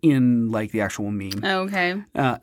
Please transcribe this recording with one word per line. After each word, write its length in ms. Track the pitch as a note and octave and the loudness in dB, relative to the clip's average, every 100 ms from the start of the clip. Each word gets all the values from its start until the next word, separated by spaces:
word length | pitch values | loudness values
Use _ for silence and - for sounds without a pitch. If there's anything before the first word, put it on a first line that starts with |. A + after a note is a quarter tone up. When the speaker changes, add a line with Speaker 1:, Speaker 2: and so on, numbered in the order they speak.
Speaker 1:
in, 480 | D#3+ C3+ B2 A#2+ A2+ | 2 4 4 4 2
like, 200 | A2 G#2+ | -2 -2
the 100 | A2 | -2
actual 280 | G2+ - G#2 | -2 -2 -4
meme. 300 | G#2 G2 G2 | -4 -6 -6
Speaker 2:
Okay. 520 | G3 F#3+ F#3+ G3 F3 F#3+ G3+ | -2 -2 -2 -2 -2 -4 -8
Speaker 1:
Uh, 240 | - C3 A#2 | -2 -2 2